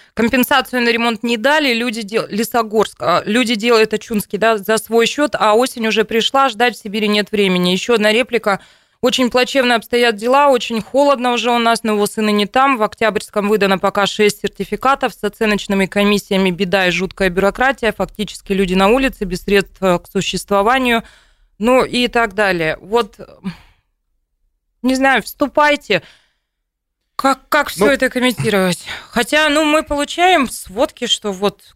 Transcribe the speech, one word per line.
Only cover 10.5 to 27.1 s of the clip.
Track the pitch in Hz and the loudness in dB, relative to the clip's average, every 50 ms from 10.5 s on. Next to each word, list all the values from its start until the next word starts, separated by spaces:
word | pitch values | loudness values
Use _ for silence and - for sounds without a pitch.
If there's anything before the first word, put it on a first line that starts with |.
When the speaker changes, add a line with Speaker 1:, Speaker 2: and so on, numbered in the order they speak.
| 262 247 - - 233 220 | 2 2 0 -4 -6 -6
Speaker 1:
холодно | - - - 269 285 285 277 233 247 247 | -6 -2 0 2 4 4 2 2 0 -2
уже | 240 233 214 247 | -2 0 0 0
у | 240 233 | 0 2
нас, | 233 233 226 220 | 2 2 0 0
но | - 220 214 | 0 -2 0
его | 202 208 | 0 0
сын | 202 - 220 214 208 | -2 -2 -2 0 0
и | |
не | 208 208 208 | 2 0 0
там. | 196 - 262 269 277 269 214 | 0 2 2 2 2 2 0
В | 214 | -2
Октябрьском | 208 - - 226 214 190 220 - - - 208 202 202 | -2 -2 0 -2 0 0 -2 -6 -4 -4 -2 0 0
выдано | 214 190 202 190 190 180 | 2 2 2 2 0 2
пока | 202 196 - 208 196 | 0 -2 0 0 -2
шесть | - - - 208 208 - - | -2 0 2 2 2 0 -2
сертификатов | - 190 - - 190 - 208 202 - 262 277 277 269 233 | -6 -8 -6 -6 -8 -8 -6 -2 0 0 0 0 -2 -6
с | - - - | -6 -4 -8
оценочными | 202 - - 226 214 208 196 - - 196 196 190 | -6 -4 -2 -2 0 -2 -2 -2 -2 -2 -2 0
комиссиями. | 180 - 202 202 202 208 190 - - 196 190 190 185 | 0 0 0 2 2 2 0 -2 -2 0 0 0 0
Беда | 175 160 202 180 196 196 185 | 0 -2 -2 -2 0 0 0
и | 180 | 0
жуткая | 170 175 190 - - - 190 180 | 0 -2 -4 -6 -4 -2 -2 0
бюрократия. | 175 185 196 196 - 226 254 269 269 - 233 214 | 2 2 2 2 2 2 0 0 0 0 -2 -2
Фактически | - - 185 - - - 208 - - - - - | -2 -2 -6 -6 -6 -8 -8 -8 -10 -12 -6 -4
люди | 196 190 196 180 185 | -2 0 0 0 2
на | 185 196 202 | 2 4 4
улице, | 240 269 269 254 - - 208 | 4 2 2 -2 -4 -4 -8
без | 175 185 - | -6 -6 -6
средств, | - 196 202 196 185 - _ - | -2 0 0 0 0 -2 _ -2
э, | 190 185 175 175 | 0 0 0 0
к | - | -2
существованию". | - - 196 - - - 175 - - 202 196 196 226 262 269 254 247 233 226 - - - _ _ _ _ _ _ _ _ - | -4 -6 -4 -4 -4 -6 -6 -4 -2 0 0 2 2 2 2 2 0 0 -2 -4 -6 -20 _ _ _ _ _ _ _ _ -4
Ну | 208 240 262 247 165 | 0 2 2 2 2
и | - - 247 247 | 0 0 -2 -2
так | 240 - 240 233 208 185 | 0 0 0 -2 -2 0
далее. | 214 208 190 180 170 160 156 - - | 0 0 0 0 0 -2 -4 -4 -6
Вот, | - 185 220 240 226 - _ - - - - _ 180 190 165 - - _ _ _ _ _ _ _ _ _ _ _ _ _ _ _ _ _ _ _ _ _ _ _ | -8 -4 -2 -2 -2 -4 _ -20 -20 -20 -20 _ -14 -14 -14 -14 -20 _ _ _ _ _ _ _ _ _ _ _ _ _ _ _ _ _ _ _ _ _ _ _
не | 233 254 262 | -2 -2 0
знаю, | 262 269 269 262 214 - | 2 2 2 2 0 -2
вступайте. | - - - 294 254 - 302 294 294 294 285 - - 185 165 - - - _ _ _ _ _ _ _ _ _ _ _ _ _ _ _ _ _ _ _ | -4 -6 -4 -4 -2 0 2 2 2 2 0 -2 -2 -4 -4 -4 -6 -20 _ _ _ _ _ _ _ _ _ _ _ _ _ _ _ _ _ _ _